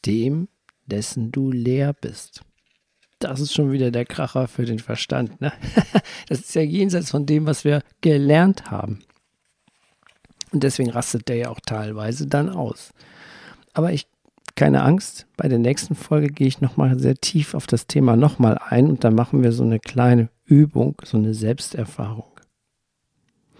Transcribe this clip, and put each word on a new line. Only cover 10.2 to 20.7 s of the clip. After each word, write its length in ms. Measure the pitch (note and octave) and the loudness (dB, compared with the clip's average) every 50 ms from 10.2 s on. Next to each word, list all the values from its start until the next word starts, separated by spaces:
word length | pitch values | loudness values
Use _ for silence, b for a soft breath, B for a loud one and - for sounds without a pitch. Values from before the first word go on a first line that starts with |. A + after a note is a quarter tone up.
| _ _ _ - - _ | _ _ _ -18 -8 _
Und 100 | - C#3+ | -2 0
deswegen 280 | C#3 C3+ - - B2+ A#2 | 0 0 0 -2 -2 -2
rastet 380 | A#2 A#2+ A#2 - - A2+ - - | -2 -4 -4 -4 -6 -6 -4 -4
der 80 | A#2+ | -4
ja 120 | A#2 A#2+ A#2 | -4 -4 -6
auch 120 | A#2 - - | -10 -10 -8
teilweise 640 | - A2+ G#2+ G#2+ G#2+ G#2+ G#2 G#2+ A2 A#2+ C#3+ D3+ | -6 -6 -6 -6 -6 -8 -8 -6 -6 -6 -6 -4
dann 240 | C#3 C#3+ C#3+ D3+ F#3 | -2 -2 0 0 -2
aus. 420 | F#3+ E3+ C3 - - - - - _ B B B B B B B B B B B B B B B | -4 -6 -6 -8 -8 -10 -16 -20 _ B B B B B B B B B B B B B B B
Aber 200 | - D#3 D#3+ F3+ | -4 -2 -2 0
ich, 140 | E3 C#3 - _ _ _ _ _ _ _ _ - - | -2 -4 -6 _ _ _ _ _ _ _ _ -8 -2
keine 260 | - D3 D3 C#3 C3+ | 2 4 4 4 4
Angst, 440 | C3+ C3+ E3+ G3 - - - - - _ _ | 4 4 2 2 0 -6 -14 -18 -20 _ _
bei 120 | - - C#3+ | -4 -2 0
der 100 | B2 A#2 | 2 2
nächsten 360 | A#2 B2 C#3 - - - D#3 | 2 0 0 -2 -4 -6 -6
Folge 340 | - - - D#3 D3+ D3 C#3+ | -6 -4 -2 0 0 0 0
gehe 200 | D3 - C3+ C3+ | 0 0 0 0
ich 120 | - - | 0 0
nochmal 380 | C#3 B2+ - D3+ C#3 C3 B2+ C3 | -2 -2 0 2 2 2 2 2
sehr 160 | C3+ C3 C3 | 2 0 0
tief 400 | - - - - D#3 D3 - - | 0 -2 -2 0 -2 -2 -2 -4
auf 120 | C#3 - | -8 -4
das 200 | - B2 A2+ - | -2 -2 -2 -2
Thema 300 | - - D3 C3+ A#2+ A2+ | -2 0 2 4 4 6
nochmal 420 | A#2 D3 D3 - - A#2+ A2 G2+ - | 6 4 4 4 4 2 4 2 0
ein 300 | - - - A#2+ C3+ D#3 | -2 0 2 4 4 4
und 160 | C#3+ - - | 2 2 2
dann 100 | A2+ A2 | 4 4
machen 280 | A2+ B2+ - - C3+ | 2 2 2 2 2
wir 100 | B2 A#2 | 2 2
so 100 | A#2 B2 | 2 2
eine 160 | B2 A2+ A2+ G#2+ | 0 0 0 -2
kleine 520 | - - - B2 A#2+ B2 B2 A#2+ A2+ - _ _ _ | -4 -4 0 2 4 6 6 4 4 0 _ _ _
Übung, 540 | - C#3+ C#3+ D3+ D3 | 6 8 8 6 6